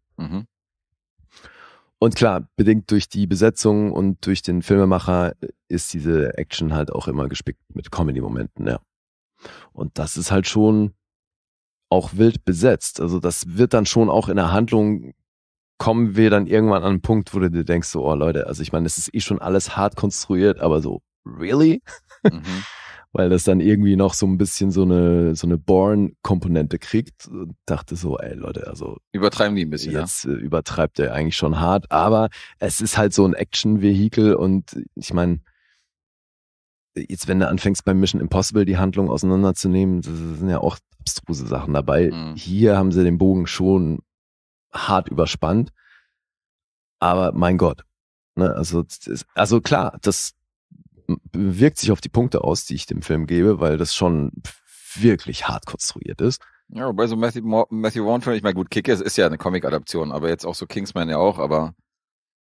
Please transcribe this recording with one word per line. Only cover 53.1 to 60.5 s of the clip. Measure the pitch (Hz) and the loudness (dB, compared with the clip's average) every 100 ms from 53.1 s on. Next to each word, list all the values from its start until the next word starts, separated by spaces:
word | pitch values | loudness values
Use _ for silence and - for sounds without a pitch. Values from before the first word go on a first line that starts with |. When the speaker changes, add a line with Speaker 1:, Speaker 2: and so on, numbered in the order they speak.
| 78 76 | -2 0
Speaker 2:
gebe, | 87 95 92 | 2 4 4
weil | 80 76 | 2 0
das | 85 | -2
schon | - 90 80 71 - - - _ - - | 0 0 0 -2 -6 -16 -20 _ -20 -16
wirklich | 90 117 95 - 64 - | 0 2 2 -2 -8 -6
hart | - - | -8 -10
konstruiert | - - - - - | -10 -10 -10 -10 -2
ist. | 123 - _ _ _ | -2 -2 _ _ _
Speaker 1:
Ja, | 110 131 | -10 -6
wobei | 101 113 | -2 -2
so | |
Matthew | 113 117 120 | 0 -2 -4
Mo-, | 113 110 - | -2 0 0
Matthew | 110 110 117 | -2 -4 -2
Vaughn, | 104 120 | -2 -2
finde | 127 110 | -2 -2
ich, | |
mal | 101 | 0
gut, | 92 90 | -2 -2
Kick-Ass | - 131 104 | -2 0 0
ist | 98 - | 0 2
ja | 87 | 2
eine | - | 0
Comic-Adaption, | 92 90 69 73 - 85 76 | -4 -4 -2 -4 -4 -6 -6
aber | 71 80 | -4 -4
jetzt | 82 | -4
auch | 87 | -6